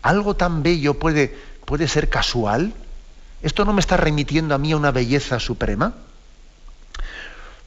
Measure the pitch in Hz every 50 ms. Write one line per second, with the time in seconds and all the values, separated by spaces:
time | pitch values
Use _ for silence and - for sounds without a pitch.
0 | - 127 165 202 202 208 196 - 180 175 170 160 139 170 175 165 139 143 143 -
1 | - 165 160 151 139 123 - - - - - - - - 139 151 170 139 - 151
2 | 139 135 - 123 120 - - 123 110 104 104 120 165 214 226 - - - - -
3 | - - - - - - - - - 156 - - 208 208 208 202 156 - - 180
4 | 175 156 151 147 143 113 135 160 160 156 143 139 143 156 160 151 147 143 123 127
5 | 123 117 135 143 - - 131 113 - - 120 - 120 107 104 101 151 226 233 -
6 | - - - - - - - - - - - - - - - - - - - -
7 | - - - - - - - - - - - - -